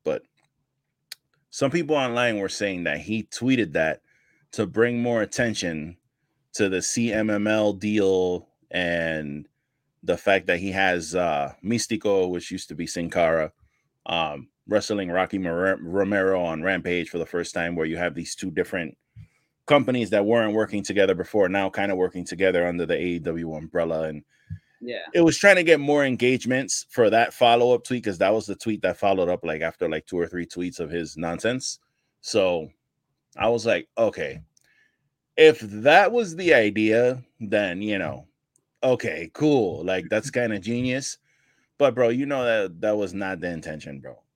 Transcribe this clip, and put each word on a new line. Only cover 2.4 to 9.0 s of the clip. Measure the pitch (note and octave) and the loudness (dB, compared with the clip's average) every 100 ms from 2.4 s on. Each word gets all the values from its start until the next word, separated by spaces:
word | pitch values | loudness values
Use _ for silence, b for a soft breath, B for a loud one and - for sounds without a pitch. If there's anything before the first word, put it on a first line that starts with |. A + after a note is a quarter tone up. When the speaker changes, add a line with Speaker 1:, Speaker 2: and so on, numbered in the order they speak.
| F#2+ | -4
Speaker 1:
saying | - G2+ F2+ | -2 -4 -2
that | E2 D2 | -4 -4
he | D#2 A2 | -4 -6
tweeted | G#2 - B2 B2+ F2+ | -6 -4 0 2 2
that | D#2+ D#2 - _ _ _ _ _ | 0 0 -2 _ _ _ _ _
to | - G2+ | -4 -2
bring | G#2+ A#2+ A#2+ | 2 2 2
more | A#2+ A#2 | -2 -2
attention | G2+ - A#2+ G2+ F2+ D#2+ D#2+ F2 _ _ _ _ _ | -2 -2 -2 -2 -4 -6 -10 -14 _ _ _ _ _
to | - G2 | -2 0
the | F#2 | 0
C | - - A#2 | -2 -2 0
M | G#2+ G#2+ | 0 0
M | G#2 G#2+ | 0 0
L | G#2+ G#2+ | 2 0
deal | G2 G#2+ G#2+ F#2+ F#2 F2+ F2 - _ - | 0 -2 2 2 2 0 -2 -8 _ -8
and | F2+ F2 E2+ | -4 -2 0